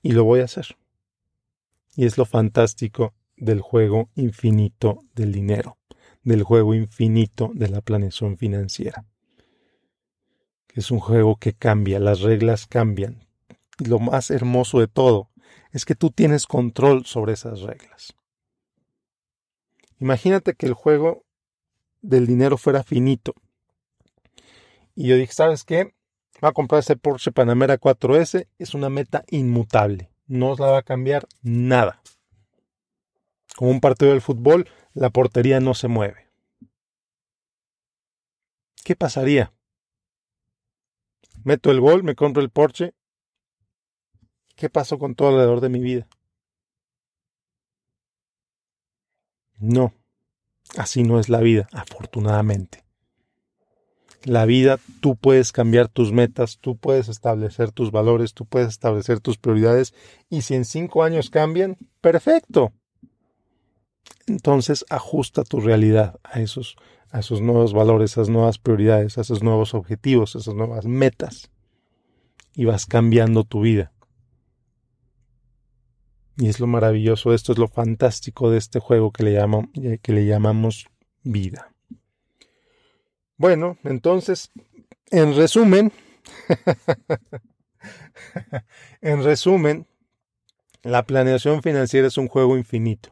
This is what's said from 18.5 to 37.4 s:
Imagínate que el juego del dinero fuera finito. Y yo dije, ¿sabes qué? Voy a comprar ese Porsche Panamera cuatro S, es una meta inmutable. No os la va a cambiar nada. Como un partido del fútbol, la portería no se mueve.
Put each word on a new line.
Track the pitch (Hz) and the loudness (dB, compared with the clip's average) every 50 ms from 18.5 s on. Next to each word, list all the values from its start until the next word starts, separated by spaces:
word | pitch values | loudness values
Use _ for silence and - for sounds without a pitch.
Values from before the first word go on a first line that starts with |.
| _ _ _ _ _ _ _ _ _ _ _ _ _ _ _ _ _ _ _ _ _ _ _ _ _ _ _ _ _ _ | _ _ _ _ _ _ _ _ _ _ _ _ _ _ _ _ _ _ _ _ _ _ _ _ _ _ _ _ _ _
Imagínate | 131 131 131 117 - 185 190 196 _ 185 165 | -2 -2 -2 0 2 0 0 2 _ -4 -4
que | _ - | _ -4
el | 139 120 | -6 -6
juego | - _ 151 151 147 151 165 - - _ _ _ _ _ _ _ _ _ _ _ _ _ _ _ _ | -2 _ 2 2 2 2 -2 -4 -6 _ _ _ _ _ _ _ _ _ _ _ _ _ _ _ _
del | - 196 131 127 123 | -4 0 2 2 2
dinero | 117 123 123 131 139 135 | 2 2 2 2 0 0
fuera | 123 - 147 135 139 131 | 0 0 0 0 0 -2
finito. | _ 147 123 127 135 135 120 _ - - _ _ _ _ _ _ _ _ _ _ _ _ _ _ _ _ _ _ _ _ _ _ _ _ _ _ _ _ _ _ _ _ | _ -4 -2 0 0 -2 -4 _ -12 -14 _ _ _ _ _ _ _ _ _ _ _ _ _ _ _ _ _ _ _ _ _ _ _ _ _ _ _ _ _ _ _ _
Y | - 143 | -6 2
yo | 123 127 | 2 2
dije, | 127 131 120 - | 2 2 -2 0
¿sabes | - 156 165 156 147 - | 2 2 2 2 -2 -6
qué? | - 160 170 196 202 _ _ _ _ _ _ _ _ _ _ | -4 -4 -4 -4 -4 _ _ _ _ _ _ _ _ _ _
Voy | - 151 | -2 0
a | - | 0
comprar | - 143 120 151 151 | 0 -2 2 0 0
ese | 139 - 127 | 2 0 -2
Porsche | 120 - 147 139 123 - 127 - | 0 0 -4 -4 -2 -6 -4 0
Panamera | - 123 117 120 123 135 131 139 | 0 2 2 2 2 2 2 0
cuatro | 127 - 139 127 _ - 127 135 | 2 2 0 0 _ 0 2 2
S, | 160 165 - - 120 - _ _ | 2 2 0 -4 -6 -6 _ _
es | _ 143 - - | _ -16 -12 -8
una | 143 139 139 | -8 -6 -6
meta | 135 139 143 _ - 147 - - | -6 -6 -6 _ -8 -10 -8 -6
inmutable. | 175 147 131 123 120 117 110 - - 110 104 101 101 92 92 _ _ _ _ | -6 -4 -2 -2 -2 -2 -2 0 0 0 0 0 -4 -8 -12 _ _ _ _
No | - 127 123 123 131 | -10 -6 -4 -2 -2
os | 139 131 | -2 -2
la | 139 | 0
va | 135 135 135 | 0 0 0
a | 131 | 0
cambiar | - 131 127 127 135 143 143 - _ _ _ | -4 -8 -6 -4 -4 -4 -4 -6 _ _ _
nada. | - 117 117 120 123 127 127 123 113 90 - _ _ - _ _ _ _ _ _ _ _ _ _ _ _ _ _ _ _ _ _ _ _ _ _ _ _ _ _ _ _ - | -8 -4 -4 -2 0 0 2 2 0 0 -4 _ _ -20 _ _ _ _ _ _ _ _ _ _ _ _ _ _ _ _ _ _ _ _ _ _ _ _ _ _ _ _ -10
Como | - 127 127 | -4 0 0
un | 127 131 | 0 2
partido | - 139 - - 143 139 | 2 0 2 4 4 4
del | 139 131 | 4 2
fútbol, | - - 135 117 120 143 160 180 170 _ _ _ _ _ _ | -2 -6 -8 0 2 4 4 4 2 _ _ _ _ _ _
la | 147 131 123 | -4 -4 0
portería | - 127 127 113 - 123 117 135 135 131 | 0 0 0 0 0 0 0 2 2 2
no | 127 131 127 | 0 -2 -2
se | - - 120 | -4 -4 -4
mueve. | 117 110 104 101 - - _ _ _ _ _ _ _ _ - _ _ _ _ _ _ _ _ _ _ _ _ _ _ _ | -2 -2 -4 -6 -8 -14 _ _ _ _ _ _ _ _ -20 _ _ _ _ _ _ _ _ _ _ _ _ _ _ _